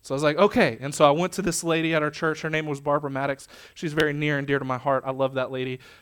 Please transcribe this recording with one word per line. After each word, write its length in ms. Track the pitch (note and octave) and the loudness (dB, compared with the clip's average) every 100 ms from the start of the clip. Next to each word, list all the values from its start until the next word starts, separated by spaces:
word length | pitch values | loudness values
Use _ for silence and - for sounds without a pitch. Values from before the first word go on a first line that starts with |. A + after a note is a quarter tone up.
So 100 | - | -4
I 20 | C3+ | 0
was 80 | |
like, 140 | D3+ D3+ | 2 4
"Okay." 420 | G3+ B3 F3 A2+ | 2 4 2 0
And 140 | C3+ - | -8 4
so 120 | D3 | 6
I 40 | |
went 220 | D3 F3+ | 6 0
to 100 | - | -2
this 200 | F#3 E3 | -4 -2
lady 300 | E3 E3 D#3+ | 0 0 2
at 80 | D#3+ | 0
our 80 | D3+ | -2
church. 320 | D3 D#3+ D#3 | -2 -2 -2
Her 80 | D#3+ | -4
name 160 | D#3 D#3 | -4 -4
was 160 | C#3 | -4
Barbara 300 | D3 C#3+ D3 | 0 -2 0
Maddox. 360 | C3+ C#3 C#3 - - - - | -4 -4 -6 -10 -20 -20 -8
She's 180 | E3+ | -4
very 200 | D3+ D3+ | 2 2
near 260 | D3 D3+ C#3+ | 2 0 -2
and 80 | C#3 | 0
dear 100 | C#3 | -2
to 80 | C3 | 0
my 140 | B2+ | -4
heart. 240 | C#3 C3 C3+ | 0 0 0
I 60 | |
love 240 | C3 C3+ C3 | -2 -2 0
that 160 | B2+ | -4
lady. 280 | C3 C3 B2+ - - | -4 -6 -8 -12 -20